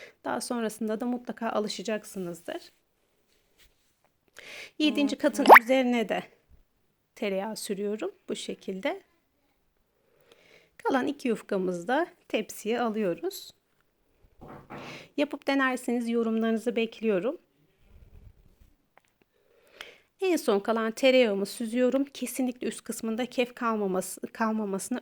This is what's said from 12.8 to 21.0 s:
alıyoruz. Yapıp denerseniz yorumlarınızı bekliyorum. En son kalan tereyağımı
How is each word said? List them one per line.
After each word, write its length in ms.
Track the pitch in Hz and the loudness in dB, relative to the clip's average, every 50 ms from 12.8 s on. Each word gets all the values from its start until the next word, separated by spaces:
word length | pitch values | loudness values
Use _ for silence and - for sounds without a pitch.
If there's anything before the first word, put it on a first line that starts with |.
alıyoruz. 680 | 247 226 208 220 214 180 170 170 330 370 - - - - - _ _ _ _ _ _ _ _ _ _ _ _ _ _ - _ - - - - - - - - - - - - - - - - | 0 -2 -2 -2 0 -2 -2 -2 -4 -8 -8 -8 -14 -18 -20 _ _ _ _ _ _ _ _ _ _ _ _ _ _ -20 _ -20 -18 -18 -18 -18 -18 -16 -14 -14 -14 -14 -14 -16 -18 -10 -4
Yapıp 300 | - 294 285 - 285 - | -4 -4 -2 -4 -6 -4
denerseniz 640 | - 277 277 269 262 254 240 - - 233 247 233 233 | -2 0 2 2 0 -2 -2 -2 -2 -2 -2 0 0
yorumlarınızı 680 | 233 233 226 226 220 226 220 226 226 214 220 247 202 | 0 0 0 2 0 0 2 2 0 0 -2 -2 -2
bekliyorum. 640 | 233 226 220 - - 220 226 202 175 180 254 330 - _ _ _ _ _ _ _ _ _ - - - - - - - - - - _ - - - - - - _ _ _ _ _ - _ _ _ _ _ _ _ _ _ _ _ _ _ _ - - - - - - _ _ _ - | -2 -2 -4 -4 -4 0 2 2 2 2 -2 -4 -6 _ _ _ _ _ _ _ _ _ -20 -20 -20 -20 -20 -20 -20 -20 -20 -20 _ -20 -20 -20 -20 -20 -20 _ _ _ _ _ -20 _ _ _ _ _ _ _ _ _ _ _ _ _ _ -18 -18 -18 -18 -18 -20 _ _ _ -2
En 160 | 381 381 330 | 0 2 2
son 240 | 302 - - 208 202 | 2 2 2 2 2
kalan 320 | 196 - 220 226 220 226 220 | 2 0 0 0 0 -2 0
tereyağımı 540 | - | 2